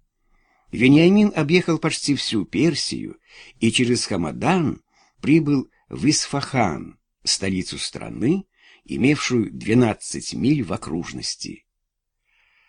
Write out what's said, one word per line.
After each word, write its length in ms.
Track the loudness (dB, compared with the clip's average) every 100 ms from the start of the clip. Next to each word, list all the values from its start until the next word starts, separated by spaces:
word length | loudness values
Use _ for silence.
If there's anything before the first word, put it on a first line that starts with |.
| _ _ _ _ _ _ _
Вениамин 600 | 2 6 8 8 6 4 2
объехал 420 | 2 2 2 0
почти 380 | -2 -2 -2 -2
всю 280 | -2 -4 -2
Персию 720 | 0 0 0 -4 -6 -10 -14 _ -20 -20 -2
и 120 | 0
через 340 | 2 2 0 -2
Хамадан 760 | -4 -4 -2 0 2 0 -4 _ _ _ _
прибыл 480 | 2 2 2 -2 -2 _ -16
в 200 | -4 0
Исфахан, 880 | 0 -2 -6 -4 -2 -2 -2 -10 -18 _ _
столицу 540 | -4 -2 -2 -4 -6 -8
страны, 680 | -10 -10 -10 -2 0 0 -4 _ _ _
имевшую 680 | -8 0 2 2 0 0 0
двенадцать 840 | -4 0 2 2 0 -8 -10 -8
миль 300 | -2 0 0
в 100 | -2
окружности. 920 | -6 -6 -8 -8 -10 -10 -10 -12 -16 _ _ _ _ _ _ _ _ _ _